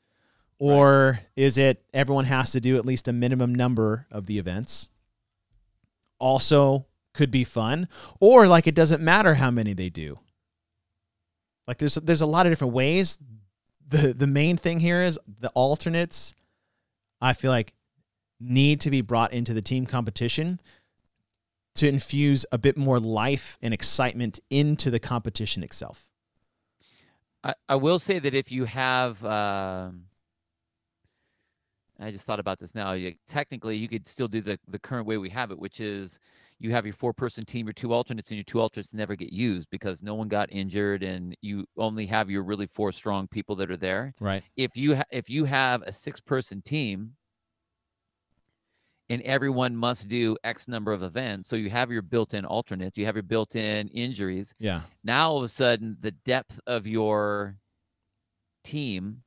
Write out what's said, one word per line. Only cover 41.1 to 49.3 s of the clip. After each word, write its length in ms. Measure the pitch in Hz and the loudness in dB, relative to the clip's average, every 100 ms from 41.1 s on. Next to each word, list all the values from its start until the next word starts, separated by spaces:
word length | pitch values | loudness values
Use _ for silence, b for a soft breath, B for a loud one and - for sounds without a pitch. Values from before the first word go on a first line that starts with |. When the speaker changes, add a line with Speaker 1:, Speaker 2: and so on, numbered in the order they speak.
| 92 90 - | -8 -10 -12
Speaker 1:
you 240 | 104 101 - - | -10 -10 -10 -6
only 280 | 110 110 98 | -6 -4 -2
have 220 | 110 98 | -2 -2
your 140 | 98 | -4
really 240 | 92 104 101 | -4 -6 -6
four 240 | - 104 | -4 -4
strong 360 | - 110 98 95 | -4 -6 -6 -6
people 280 | 107 - 95 | -10 -8 -6
that 160 | 90 | -6
are 60 | 90 | -4
there. 360 | 92 98 135 - | -4 -4 -6 -8
Speaker 2:
Right. 240 | 101 95 - - | -6 -6 -8 -6
Speaker 1:
If 180 | 127 123 | -6 -2
you 200 | 143 135 | -2 0
ha-, 60 | - | -2
if 180 | 127 - | -8 -8
you 160 | 139 147 | -4 -2
have 360 | 135 131 123 | 0 0 0
a 100 | 95 | -4
six-person 680 | 104 - - - 131 - - | -12 -14 -16 -6 -4 -4 -12
team 520 | - 156 120 95 110 139 _ _ _ _ _ _ _ _ _ _ _ _ _ _ _ _ _ _ _ | -8 -6 -4 -6 -12 -18 _ _ _ _ _ _ _ _ _ _ _ _ _ _ _ _ _ _ _
and 120 | 120 | -8
everyone 520 | 127 | -2